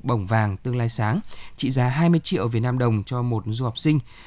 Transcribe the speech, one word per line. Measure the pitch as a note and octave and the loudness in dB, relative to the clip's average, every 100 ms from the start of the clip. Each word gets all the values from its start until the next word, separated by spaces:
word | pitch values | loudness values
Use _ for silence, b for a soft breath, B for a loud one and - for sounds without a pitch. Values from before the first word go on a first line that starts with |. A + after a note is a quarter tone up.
bổng | C3 A#2+ F#2+ | -2 -2 2
vàng | A2+ G#2+ F#2+ | 2 2 -2
Tương | B2+ B2 | -4 -2
lai | A2+ | -2
sáng | - G#2+ D#3+ - B B - | 0 0 0 -4 B B -4
trị | - | 0
giá | C3 B2 | 2 2
hai | C3+ E3+ | 4 4
mươi | E3+ | 4
triệu | - F3+ A2+ | 2 0 0
Việt | A2+ | 0
Nam | B2 B2+ | 0 2
đồng | B2 A2 | 2 2
cho | F#2+ B2 | -2 -2
một | A#2+ A2+ G#2+ | -2 -2 -4
du | A2+ B2+ | -4 -4
học | - | 0
sinh | D#3 D3+ B B | 2 2 B B